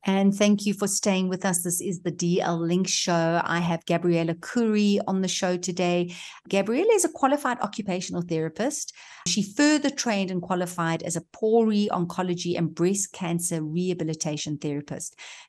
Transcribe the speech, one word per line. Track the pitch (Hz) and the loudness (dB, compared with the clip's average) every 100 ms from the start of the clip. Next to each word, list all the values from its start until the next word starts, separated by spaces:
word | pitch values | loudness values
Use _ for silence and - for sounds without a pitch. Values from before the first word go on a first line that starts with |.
| - | 2
And | 190 196 202 | 4 4 4
thank | 208 208 208 | 4 4 2
you | |
for | 196 202 | -2 -2
staying | - 208 185 185 | 0 0 2 0
with | 185 196 | -2 0
us. | 175 | 0
This | 180 175 | -2 -4
is | - 170 | -4 -4
the | 175 | -6
D | 170 175 180 | -2 0 2
L | - 170 | 2 0
Link | 165 180 185 | 0 0 0
Show. | - - 170 165 170 | 0 2 2 2 0
I | - 170 | 0 -2
have | 175 165 - | 0 -2 0
Gabriella | 170 175 170 165 | 0 2 2 0
Khoury | 170 - 240 226 214 208 202 - | -4 -4 0 2 4 4 2 2
on | 190 | -2
the | 185 | 0
show | - 185 180 | -2 0 0
today. | 180 175 175 175 175 175 - - - | -2 -2 0 2 -2 -6 -16 -18 -2
Gabriella | 196 196 247 415 | 0 2 2 4
is | 427 349 | 4 2
a | |
qualified | - 262 285 269 240 | 2 2 2 0 -2
occupational | 202 - 202 180 185 175 | -4 -4 -4 -4 -4 -6
therapist. | 175 160 160 156 240 302 - - - - - | -2 -2 -2 -2 -4 -4 -10 -14 -20 -8 -2
She | - | -2
further | 202 - 294 302 285 | -2 2 4 4 2
trained | 285 240 202 190 | -2 -2 0 0
and | 180 | -2
qualified | 175 180 175 175 165 165 | -2 -2 -2 -2 -2 -2
as | - 170 | -4 -6
a | |
pori | - - 220 226 220 208 208 | -8 -4 2 4 4 2 2
oncology | - 175 - 185 175 175 175 | 0 -2 -2 -2 -2 -2 -2
and | 165 160 | -2 0
breast | 175 202 - | 0 2 -4
cancer | - 175 170 175 165 | -6 -4 -2 -2 -4
rehabilitation | 156 160 180 175 160 156 165 151 151 147 | -2 -2 -2 -2 -4 -2 -4 -4 -4 -4
therapist. | 151 143 147 147 - _ - - | -4 -6 -6 -10 -12 _ -20 -20